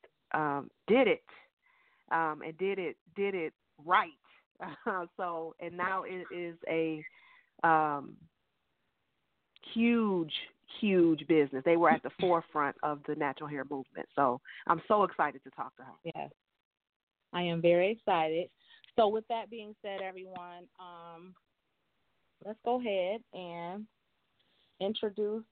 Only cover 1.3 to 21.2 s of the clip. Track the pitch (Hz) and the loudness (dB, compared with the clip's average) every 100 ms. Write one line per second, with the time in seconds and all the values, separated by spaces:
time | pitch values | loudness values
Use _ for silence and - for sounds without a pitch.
1.3 | - - _ _ _ _ _ - 165 160 | -20 -20 _ _ _ _ _ -4 -2 -2
2.3 | 151 - 160 190 196 165 - _ 180 196 | -4 -8 -4 -4 -2 -4 -8 _ -4 -2
3.3 | 190 160 - _ _ 151 190 202 - _ | -2 -4 -8 _ _ 2 2 2 -6 _
4.3 | _ _ - - 147 240 190 170 - 180 | _ _ -16 -14 -8 -4 -4 -4 -6 -6
5.3 | 165 165 - 170 175 180 190 - 185 175 | -6 -8 -10 -10 -4 -4 -2 -4 -8 -10
6.3 | 175 175 170 - 160 160 156 156 - - | -8 -8 -8 -4 -2 0 -4 -10 -18 -20
7.3 | _ _ _ 165 160 156 143 - - - | _ _ _ 4 4 4 -2 -8 -16 -20
8.3 | _ _ _ _ _ _ _ _ _ _ | _ _ _ _ _ _ _ _ _ _
9.3 | _ _ _ - 226 233 233 214 185 156 | _ _ _ -8 0 4 4 2 0 -2
10.3 | - - _ - - 214 185 170 156 147 | -6 -12 _ -20 -4 2 6 6 4 4
11.3 | 160 143 135 170 170 170 160 - - 180 | 4 4 2 2 6 6 4 0 -2 2
12.3 | 170 - 151 143 - 151 147 151 151 143 | 2 0 -2 -2 -2 -4 -4 -6 -4 -4
13.3 | 135 151 147 135 143 131 - - - 139 | -4 -8 -10 -8 -10 -10 -12 -6 0 0
14.3 | 123 - - - 170 - 214 185 - 151 | 0 -6 -6 -2 -2 2 2 4 2 -2
15.3 | 135 135 - 127 - 131 87 170 - 147 | -4 -14 -14 -14 -14 -20 -16 -12 -10 -12
16.3 | - _ _ _ _ _ _ _ _ _ | -14 _ _ _ _ _ _ _ _ _
17.3 | 175 175 170 170 175 190 220 - 175 160 | -4 -2 4 6 6 4 0 0 2 2
18.3 | 160 180 _ _ - - - 208 220 220 | -2 -4 _ _ -20 -4 2 4 2 -4
19.3 | 226 214 226 208 214 202 196 190 185 185 | -6 -6 -12 -14 -14 -10 -8 -8 -10 -14
20.3 | 185 175 175 180 - 180 170 170 165 | -14 -14 -16 -20 -20 -18 -18 -18 -18